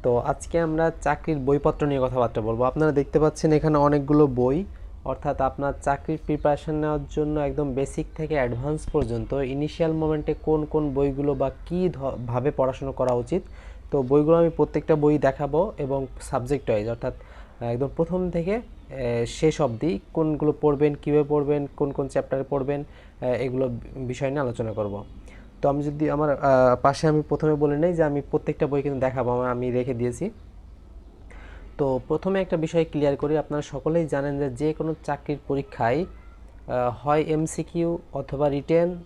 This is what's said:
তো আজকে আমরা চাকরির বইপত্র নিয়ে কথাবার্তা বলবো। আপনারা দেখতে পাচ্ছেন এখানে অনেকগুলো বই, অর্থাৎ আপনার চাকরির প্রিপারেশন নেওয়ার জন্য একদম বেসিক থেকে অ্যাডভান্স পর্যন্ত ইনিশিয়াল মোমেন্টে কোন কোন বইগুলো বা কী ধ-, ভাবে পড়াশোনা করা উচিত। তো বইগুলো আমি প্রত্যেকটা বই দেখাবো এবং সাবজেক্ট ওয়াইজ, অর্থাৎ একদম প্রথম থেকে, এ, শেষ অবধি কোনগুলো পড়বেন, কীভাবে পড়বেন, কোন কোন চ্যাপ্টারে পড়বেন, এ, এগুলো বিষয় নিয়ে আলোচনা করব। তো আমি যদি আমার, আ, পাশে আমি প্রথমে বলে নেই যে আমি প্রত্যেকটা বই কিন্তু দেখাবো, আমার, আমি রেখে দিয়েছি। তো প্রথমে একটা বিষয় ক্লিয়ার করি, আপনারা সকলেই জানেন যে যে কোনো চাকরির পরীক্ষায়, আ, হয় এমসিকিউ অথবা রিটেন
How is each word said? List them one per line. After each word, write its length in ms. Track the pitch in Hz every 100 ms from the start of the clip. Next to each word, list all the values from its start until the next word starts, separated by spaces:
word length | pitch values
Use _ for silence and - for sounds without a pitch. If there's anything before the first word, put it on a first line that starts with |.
তো 140 | 127 120
আজকে 420 | 127 139 - 165
আমরা 320 | 165 156 165 160
চাকরির 360 | 143 147 - 151
বইপত্র 500 | 131 143 131 - 147
নিয়ে 140 | 139
কথাবার্তা 380 | 127 127 120 120
বলবো। 220 | 107 113
আপনারা 280 | 127 151 156
দেখতে 280 | 143 143 156
পাচ্ছেন 320 | 151 147 165
এখানে 260 | 151 156 151
অনেকগুলো 500 | 143 147 139 151 147
বই, 380 | 123 123 147 196 - - - -
অর্থাৎ 360 | 135 147 135
আপনার 320 | 131 - 139 135
চাকরির 380 | - 139 - 156 -
প্রিপারেশন 500 | 147 151 143 - 151
নেওয়ার 240 | 151 151 143
জন্য 300 | 151 151 151
একদম 340 | 143 135 143
বেসিক 320 | 127 139 - 151 -
থেকে 180 | 156
অ্যাডভান্স 560 | 151 123 120 139 156 -
পর্যন্ত 440 | 156 120 117 110
ইনিশিয়াল 600 | 135 131 135 151 - 165
মোমেন্টে 400 | 160 156 156 151
কোন 320 | 151 - 156 151
কোন 280 | 156 151
বইগুলো 420 | 131 139 135 143 135
বা 160 | 135 131 -
কী 240 | 175 180
ধ-, 360 | 135 135 - 123
ভাবে 240 | 123 131
পড়াশোনা 400 | 143 131 127 135
করা 220 | 127 127
উচিত। 280 | 123 123 175 - - - - -
তো 120 | 147
বইগুলো 340 | 127 147 151 165
আমি 120 | 170
প্রত্যেকটা 460 | 165 151 156 - 156
বই 220 | 147 151
দেখাবো 560 | 135 135 143 151 202 -
এবং 300 | 143 139 135 -
সাবজেক্ট 480 | - - 123 139 -
ওয়াইজ, 200 | 107 107
অর্থাৎ 240 | 117 131 - - - - -
একদম 300 | 117 120 139 -
প্রথম 340 | 165 180 180
থেকে, 320 | 170 165 220 233 - -
এ, 360 | 135 123 117 117
শেষ 360 | - 156 156
অবধি 380 | 139 113 151 196 -
কোনগুলো 400 | - 160 147 151 147
পড়বেন, 340 | 151 143 151 143
কীভাবে 280 | - 147 143
পড়বেন, 380 | 147 139 147 143 -
কোন 140 | 143
কোন 160 | 135 135
চ্যাপ্টারে 360 | 139 131 135 135
পড়বেন, 340 | 143 135 143 147 - - -
এ, 40 | 127
এগুলো 440 | 120 127 127 131 117 - 135
বিষয় 340 | 123 123 139
নিয়ে 120 | 143
আলোচনা 320 | 131 117 113
করব। 300 | 107 104 98 - - - - - -
তো 80 | 143
আমি 140 | 143
যদি 260 | 147 147 151
আমার, 280 | 143 151 135
আ, 340 | 143 131 127 123
পাশে 260 | 139 139 156
আমি 140 | 151
প্রথমে 340 | 147 147 156 151
বলে 220 | 147 147
নেই 160 | 170
যে 100 | 170
আমি 180 | 156 143 139
প্রত্যেকটা 360 | 151 147 151 151
বই 140 | 139
কিন্তু 180 | 139 135
দেখাবো, 320 | 127 127 120
আমার, 180 | 123 127
আমি 220 | 120 123
রেখে 220 | 123 120
দিয়েছি। 360 | 117 123 120 190 - - - - - - - - - - - - - - -
তো 220 | 139 131 -
প্রথমে 340 | 156 185 190
একটা 160 | 185 175
বিষয় 280 | 160 170 160
ক্লিয়ার 300 | 151 147 139
করি, 220 | 147 151
আপনারা 240 | - 147
সকলেই 460 | 151 139 156 165 156
জানেন 320 | 143 143 143
যে 100 | 143
যে 240 | 120 151
কোনো 220 | 151 160 156
চাকরির 340 | - 143 - 143 -
পরীক্ষায়, 580 | 139 139 - 117 139 190 - - - - - -
আ, 240 | 123 123 117
হয় 220 | 143 151
এমসিকিউ 760 | 160 156 160 - 160 170 170 170 -
অথবা 360 | 135 139 139 147
রিটেন 460 | 143 135 165 175 175